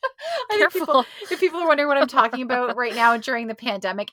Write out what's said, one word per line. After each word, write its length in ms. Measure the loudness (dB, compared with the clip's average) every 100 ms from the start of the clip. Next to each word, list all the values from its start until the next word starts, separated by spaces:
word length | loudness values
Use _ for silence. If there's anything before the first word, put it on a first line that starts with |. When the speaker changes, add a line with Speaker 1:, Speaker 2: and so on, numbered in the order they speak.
| -8 -6 -6 -6 -2
Speaker 1:
I 60 | 2
think 140 | 2
people, 140 | 2 2
Speaker 2:
Careful. 200 | 2 2 -6 -8
Speaker 1:
if 80 | 0
people 200 | 0 2
are 80 | 2
wondering 200 | 2 2
what 100 | 2
I'm 100 | 2
talking 340 | 2 2 0
about 340 | -4 -2 -2 -2
Speaker 2:
<laughs> 0 |
Speaker 1:
right 180 | -4 2
now 200 | 4 2
during 300 | 0 -4 -6
the 80 |
pandemic, 560 | -6 -6 -4 -4 -4 -6